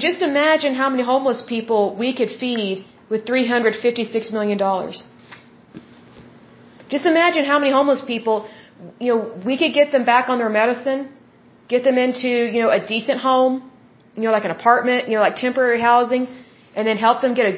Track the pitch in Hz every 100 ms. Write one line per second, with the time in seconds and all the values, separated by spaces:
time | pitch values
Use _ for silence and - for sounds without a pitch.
0 | 320 349 320 285 311 311 294 254 269 254
1 | 240 269 269 240 - 233 226 214 196 -
2 | 254 262 233 - 254 233 196 190 - -
3 | - 220 220 254 240 240 226 214 240 233
4 | 220 226 214 214 208 202 196 190 160 -
5 | - - - - - - _ - - -
6 | - - - - - - - - - 285
7 | 339 320 349 330 277 294 277 269 285 262
8 | - 233 226 214 - - - - 175 -
9 | 247 226 208 185 202 269 320 285 294 277
10 | 240 247 254 247 226 214 233 240 277 269
11 | 269 - _ _ _ _ - 247 262 254
12 | 254 247 254 240 233 233 226 196 - 220
13 | 226 254 262 254 262 262 - - - _
14 | _ - 226 214 202 165 233 247 247 247
15 | - 214 190 - 254 262 247 233 233 240
16 | 233 254 254 - - - _ 208 220 208
17 | 226 233 254 247 208